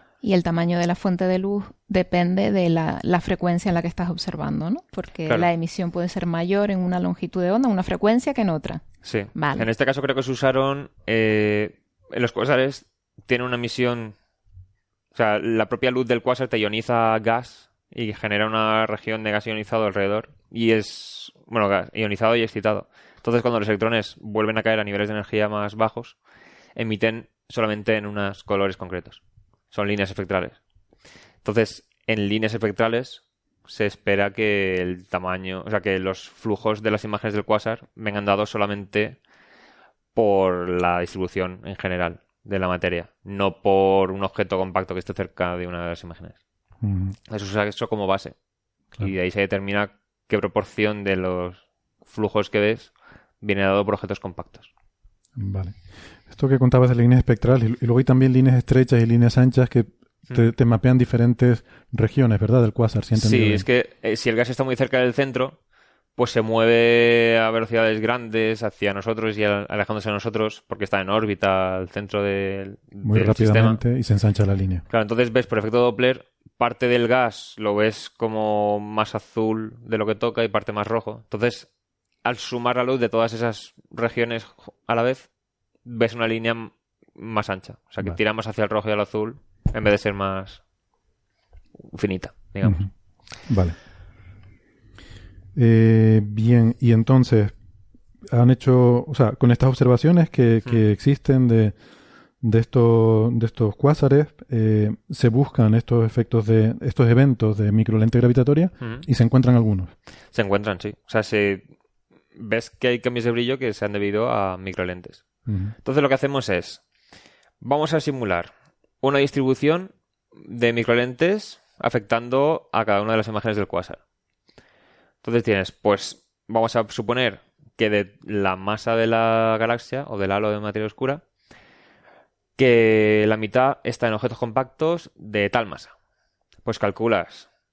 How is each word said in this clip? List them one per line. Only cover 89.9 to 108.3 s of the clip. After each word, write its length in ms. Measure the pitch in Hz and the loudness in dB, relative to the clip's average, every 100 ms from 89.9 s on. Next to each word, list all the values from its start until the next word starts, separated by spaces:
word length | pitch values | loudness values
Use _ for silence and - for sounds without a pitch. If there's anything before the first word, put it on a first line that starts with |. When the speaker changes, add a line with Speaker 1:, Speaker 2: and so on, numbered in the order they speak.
Speaker 2:
de 40 | 104 | 2
ser 160 | 107 | 0
más 500 | 98 98 95 98 - _ _ _ _ _ _ _ _ _ - _ - - 85 | -4 -4 -6 -10 -20 _ _ _ _ _ _ _ _ _ -20 _ -20 -20 -6
finita, 380 | 101 92 - - - | -4 -4 -10 -18 -16
digamos. 260 | 101 107 85 | -2 0 0
Speaker 3:
Ujú. 100 | 98 - _ _ _ - - | -4 -10 _ _ _ -20 -2
Vale. 240 | 101 90 85 - - - _ - - - - _ _ _ - - - - - - - | 0 0 -4 -18 -20 -20 _ -20 -20 -20 -20 _ _ _ -20 -20 -20 -20 -20 -12 2
Eh, 640 | 117 113 113 113 110 110 | 6 6 6 6 6 4
bien, 520 | 104 104 113 120 113 - | 2 0 4 6 6 4
y 120 | 120 | 4
entonces 600 | 113 113 131 123 113 104 - - - - - _ - - | 4 6 4 6 4 2 -4 -20 -20 -20 -20 _ -20 -2
han 180 | 117 123 | 4 6
hecho, 520 | 127 131 127 123 123 156 | 4 4 6 6 4 0
o 80 | 135 | 0
sea, 180 | 110 | 0
con 180 | 127 123 | 4 2
estas 180 | 120 131 | 4 2
observaciones 600 | 127 123 123 156 175 160 | 4 4 4 4 4 4
que, 320 | - 117 113 | 4 4 4
que 240 | 123 117 107 | 2 2 4
Speaker 2:
Mm. 20 | |
Speaker 3:
existen 560 | 104 143 143 - 131 127 | 2 0 0 2 2 4
de, 260 | 113 107 - - - _ - _ _ | 4 2 0 -18 -20 _ -20 _ _
de 180 | 117 113 | 2 2
estos, 800 | 117 131 117 113 113 110 117 120 | 2 2 4 4 4 4 2 0
de 80 | 113 | -4
estos 300 | - 110 - | 0 -2 2
cuásares, 520 | 139 151 139 139 151 _ - | 2 2 4 4 2 _ -6
eh, 460 | 117 110 107 107 - _ | 0 2 2 2 -2 _
se 200 | 143 123 | 0 2
buscan 440 | 110 - - 110 | 2 0 2 4
estos 320 | 110 - 117 113 | 4 2 2 2
efectos 400 | - 113 117 107 | 0 0 0 4
de, 300 | 110 110 113 | 4 4 0
estos 280 | 123 - 117 | -4 2 4
eventos 480 | 117 139 120 110 104 | 6 4 4 0 2
de 140 | 104 | 2
microlente 480 | 107 110 110 110 117 | 2 2 2 4 4
gravitatoria 520 | 120 | 4